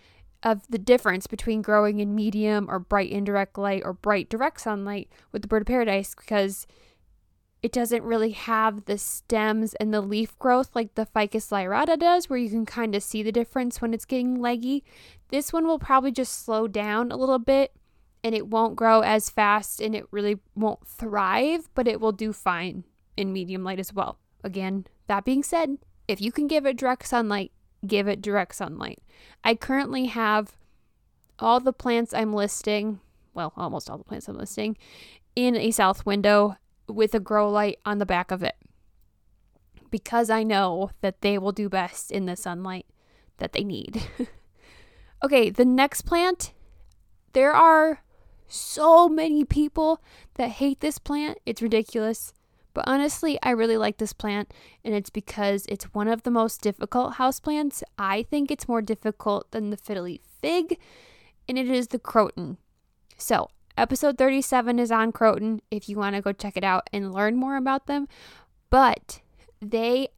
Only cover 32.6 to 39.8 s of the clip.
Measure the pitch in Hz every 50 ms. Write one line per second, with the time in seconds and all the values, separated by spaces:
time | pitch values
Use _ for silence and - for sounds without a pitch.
32.6 | - 214 208 208 208 214 208 190 _ _ _ _ _ _ - - 165 156 - -
33.6 | 180 156 - - - - - - - - - - - 208 196 - 208 - - 214
34.6 | 214 214 214 - - - - - - - - - _ _ - 247 247 247 240 220
35.6 | - 226 220 - 202 185 185 - - 208 202 202 202 208 208 208 208 208 196 -
36.6 | _ _ _ _ _ - 208 214 220 214 - 220 185 - 214 208 208 208 208 208
37.6 | 208 208 - - - 208 208 202 202 185 185 175 180 - 190 185 180 - - _
38.6 | _ _ _ _ _ _ _ _ _ _ _ _ _ _ _ _ _ _ _ _
39.6 | _ _ _ -